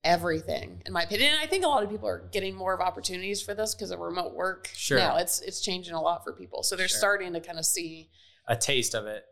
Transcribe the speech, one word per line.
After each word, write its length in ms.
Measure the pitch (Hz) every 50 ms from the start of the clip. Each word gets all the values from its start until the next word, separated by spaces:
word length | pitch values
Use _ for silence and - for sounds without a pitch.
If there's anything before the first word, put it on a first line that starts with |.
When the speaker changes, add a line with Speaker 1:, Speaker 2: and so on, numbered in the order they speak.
Speaker 1:
everything, 800 | - 160 175 170 170 175 156 160 160 170 156 - - - - - -
in 80 | - 185
my 80 | 170
opinion. 280 | 170 170 208 214 262 294
And 80 | 302 311
I 40 | 311
think 160 | 311 370 392
a 60 | 359 311
lot 140 | 285 247
of 80 | 208 202
people 180 | 214 208 208 208
are 180 | 180 175 - -
getting 220 | - 202 190 196 190
more 180 | 190 185 190
of 80 | 190 185
opportunities 640 | 180 185 180 196 185 - 185 180 185 196 202 196
for 100 | - -
this 220 | 202 208 214 214 -
'cause 160 | - 214 180
of 80 | 180 175
remote 320 | 170 170 170 180 175 -
work. 380 | 175 - 180 190 185 - - - -
Speaker 2:
Sure. 220 | - - - 143 -
Speaker 1:
Now 180 | 185 147 135 165
it's, 220 | 180 175 - -
it's 200 | - 196 190 -
changing 320 | - - 185 180 180 175 170
a 60 | 160
lot 240 | 160 165 170 170 -
for 80 | -
people. 300 | - - - - - -
So 120 | - - 202
they're 140 | 180 185 185
Speaker 2:
Sure. 100 | - -
Speaker 1:
starting 360 | 214 196 202 196 185 180 170
to 60 | 165
kinda 220 | 165 - 170 165
see 480 | 160 - - 185 170 160 160 160 160 _ _ - - - _ _ _ -
Speaker 2:
A 80 | 117
taste 380 | 113 - - 139 127 113 - -
of 120 | 113 104
it. 200 | 107 107 107 - _